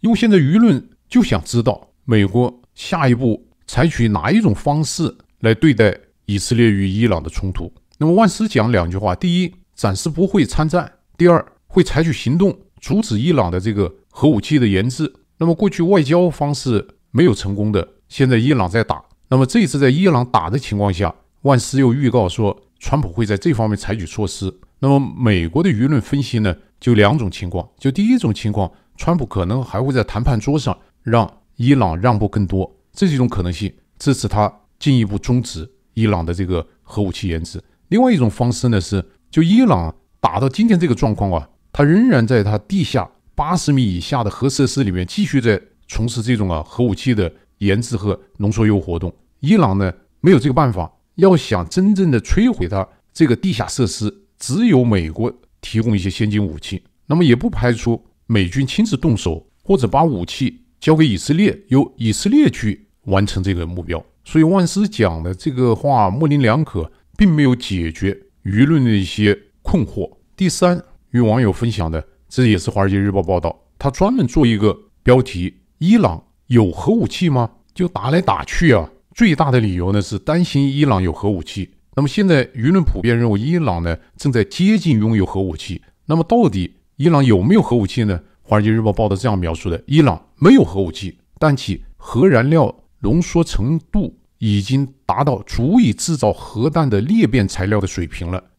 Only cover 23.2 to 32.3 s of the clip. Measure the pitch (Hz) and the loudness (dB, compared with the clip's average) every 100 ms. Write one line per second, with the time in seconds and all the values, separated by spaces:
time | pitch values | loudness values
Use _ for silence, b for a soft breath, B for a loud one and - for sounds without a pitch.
23.2 | 110 101 175 123 110 101 - 107 85 - | -2 -2 -2 -2 -2 -2 -6 -8 -8 -8
24.2 | 101 - 95 - _ _ 135 139 131 - | -8 -6 -10 -10 _ _ 0 0 0 -4
25.2 | 123 98 82 87 175 107 131 151 101 143 | -2 0 -2 -2 -2 0 0 -2 -2 -4
26.2 | 131 117 104 85 b _ - 113 104 147 | -4 -2 -2 -4 b _ 0 4 4 2
27.2 | 104 - 90 87 85 _ 135 135 214 254 | -4 -8 -8 -8 -10 _ -4 -2 2 2
28.2 | 135 104 110 104 92 b b _ - 170 | 0 -4 -4 -4 -4 b b _ -2 -2
29.2 | 113 - 90 120 123 95 127 131 104 104 | -2 -4 -4 -4 -6 -6 -2 -2 -2 -2
30.2 | 123 120 104 147 127 - b _ - 117 | -2 -2 0 -2 -2 -8 b _ -2 0
31.2 | 101 _ _ _ 120 139 101 80 117 107 | 0 _ _ _ 2 2 2 0 0 0
32.2 | 101 | -2